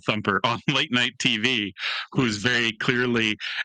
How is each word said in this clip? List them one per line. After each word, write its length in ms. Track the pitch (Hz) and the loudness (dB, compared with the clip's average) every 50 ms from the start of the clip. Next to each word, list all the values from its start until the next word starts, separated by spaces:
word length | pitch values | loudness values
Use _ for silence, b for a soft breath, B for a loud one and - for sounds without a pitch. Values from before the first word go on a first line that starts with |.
| - | 0
thumper 340 | - 113 107 98 104 98 - - | 0 -2 0 0 0 0 2 2
on 160 | 117 117 107 - | 0 0 0 -2
<laughs> 60 | - | 0
late 220 | 143 131 151 160 | 0 0 0 0
night 220 | 120 123 120 123 - - | 0 0 0 0 -2 -2
T 180 | - 135 117 | 0 0 0
V 360 | 107 107 127 131 113 104 95 95 B B B B B B B | 2 2 0 0 0 -2 -4 -6 B B B B B B B
who's 260 | - - 131 117 104 | 0 0 0 0 0
very 340 | 104 98 123 123 120 117 113 110 | 0 0 2 2 2 2 0 -2
clearly 640 | - - - 127 120 127 123 120 117 110 110 107 B B B B B | -2 0 0 2 2 2 2 2 2 2 0 0 B B B B B